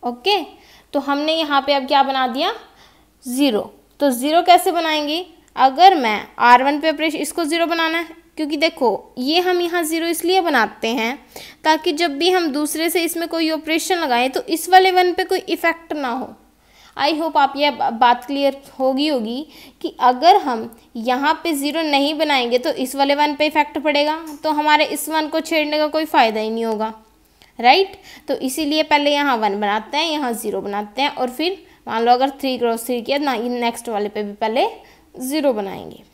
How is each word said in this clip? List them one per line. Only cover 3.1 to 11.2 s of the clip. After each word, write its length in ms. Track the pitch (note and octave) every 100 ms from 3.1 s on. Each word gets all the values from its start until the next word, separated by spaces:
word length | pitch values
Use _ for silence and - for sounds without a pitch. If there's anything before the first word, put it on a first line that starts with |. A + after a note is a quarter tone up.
| _
ज़ीरो। 360 | C4 B3+ C#4+ G#3 F#3 - _ _
तो 100 | C#4+
ज़ीरो 300 | C4+ C4+ D#4+
कैसे 300 | F4 F4 F4+
बनाएंगे? 520 | E4+ E4 D#4 D4 D#4 F#4 - _ -
अगर 380 | C4 C4 F#4 F#4
मैं 300 | A#3+ G#3 - -
आर 240 | A#3+ B3
वन 160 | C4 D4
पे 100 | D#4+
ऑपरेशन, 280 | D4 D#4 C#4
इसको 260 | C#4+ -
ज़ीरो 220 | E4 E4 E4
बनाना 320 | E4 E4 E4
है, 180 | E4+ E4 _ -
क्योंकि 200 | D#4 D4+
देखो 580 | D#4+ E4 A#3+ G3 - -
ये 220 | B3+ D#4+
हम 200 | F4+ F4+
यहाँ 220 | F4 F4
ज़ीरो 220 | D#4 D#4+ E4
इसलिए 340 | E4 E4+ F#4+
बनाते 480 | F4 C#4 G#3+ - A3+
हैं 280 | B3 A3+ C#4